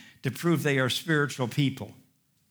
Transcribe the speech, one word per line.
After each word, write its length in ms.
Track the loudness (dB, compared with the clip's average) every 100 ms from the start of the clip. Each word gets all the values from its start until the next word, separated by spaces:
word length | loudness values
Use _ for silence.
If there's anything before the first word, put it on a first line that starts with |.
| -20 -8
to 80 | -6
prove 320 | -2 0 2
they 160 | 2 2
are 120 | 2
spiritual 560 | 0 0 2 2 -2 -2
people. 480 | 2 0 0 -10 -16 _ _ _ _ _